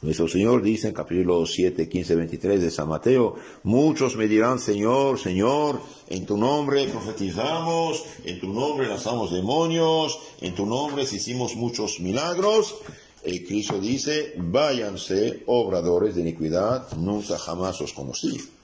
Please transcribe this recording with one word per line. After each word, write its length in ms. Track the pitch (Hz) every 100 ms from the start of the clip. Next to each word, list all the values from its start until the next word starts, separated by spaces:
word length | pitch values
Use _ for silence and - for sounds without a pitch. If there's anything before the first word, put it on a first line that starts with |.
Nuestro 280 | 76 78 82
Señor 340 | 87 107 123
dice 240 | 101 110 107
en 80 |
capítulo 500 | 95 82 87 90 87
siete, 440 | 82 - 90 90 82
quince, 260 | 90 82
veintitrés 460 | 85 82 82 92 101
de 100 | 87
San 160 | 80 76
Mateo, 480 | 78 - 127 113 - - -
"Muchos 500 | - 117 151 156 131
me 140 | 107 107
dirán, 320 | 107 113 127
'Señor, 580 | 120 101 107 127 139 127
Señor, 640 | - 92 107 143 151 131 - - -
en 160 | 92
tu 120 | 90 104
nombre 500 | 117 147 143 139 139
profetizamos, 1160 | 110 104 110 98 87 127 165 165 165 165 147 - -
en 140 | - 90
tu 80 | 92
nombre 400 | 104 143 147 127
lanzamos 460 | 98 98 120 98
demonios, 840 | 87 95 147 165 165 165 160 156 151 - -
en 140 | -
tu 120 | 92 101
nombre 360 | 120 147 139
hicimos 540 | 135 98 - 123 120 110
muchos 420 | 117 117 107 -
milagros'". 760 | 90 110 160 175 202 220 214 - - - - -
Eh, 200 | - 90
Cristo 360 | 90 101 107 104
dice, 540 | 98 135 139 151 147 -
"Váyanse, 1040 | 85 104 151 127 107 95 - 95 110 - -
obradores 680 | 120 104 92 85 87 107
de 60 | 87
iniquidad, 720 | 85 80 78 82 104 127 127
nunca 440 | 78 87 104 101 82
jamás 440 | 78 85 92 80
os 120 | 73
conocí". 460 | - 69 64 - 62 - -